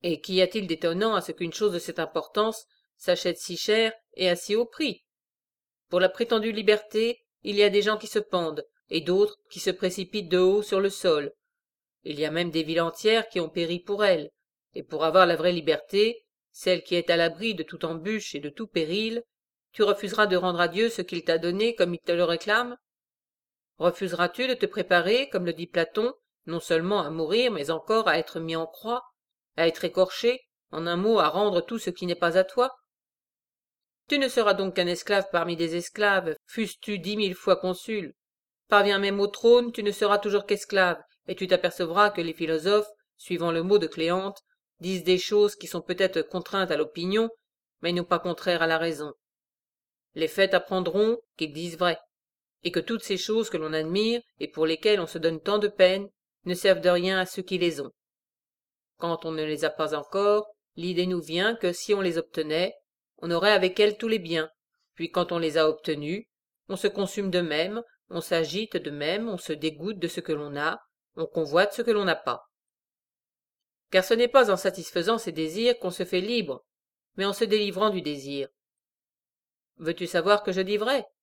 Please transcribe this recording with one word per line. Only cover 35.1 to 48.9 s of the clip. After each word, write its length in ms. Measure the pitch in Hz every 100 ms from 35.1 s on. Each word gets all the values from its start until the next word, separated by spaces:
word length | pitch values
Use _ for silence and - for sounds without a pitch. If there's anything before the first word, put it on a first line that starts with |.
| 202 190
parmi 240 | 175 170 165
des 180 | 165 170
esclaves, 600 | 170 - 208 196 170 151 _
fusses-tu 520 | - 214 - - 208
dix 180 | 165 208
mille 180 | 202
fois 220 | 180 - 185
consul. 580 | 185 180 - 214 165 - _ _ _ _ _
Parviens 300 | 208 202 196
même 200 | 202 202
au 80 | 202
trône, 460 | - 233 240 240
tu 100 | 233
ne 80 | 208
seras 280 | 202 208 202
toujours 280 | 208 202 202
qu'esclave, 560 | 202 - 196 185 170 - _ -
et 80 |
tu 140 | 185 180
t'apercevras 640 | 180 180 - 170 175 208
que 100 | 202
les 140 | 165
philosophes, 560 | 160 160 160 160 208 208 - _ _
suivant 340 | - 175 170
le 120 | 165
mot 160 | 175 208
de 80 | 160
Cléante, 560 | - 165 180 196 196 _ _ _ _
disent 240 | 170 185
des 140 | 165 185
choses 380 | - 208 208 202
qui 100 | 170
sont 140 | 175
peut-être 420 | - 180 190 175
contraintes 480 | - 185 170 202 185
à 60 | 151
l'opinion, 540 | 156 - 175 208 226 226 _ _ _ _
mais 120 | 165
non 120 | 175
pas 140 | 175 175
contraires 440 | 180 165 - 170
à 40 | 165
la 120 | 160
raison. 360 | 165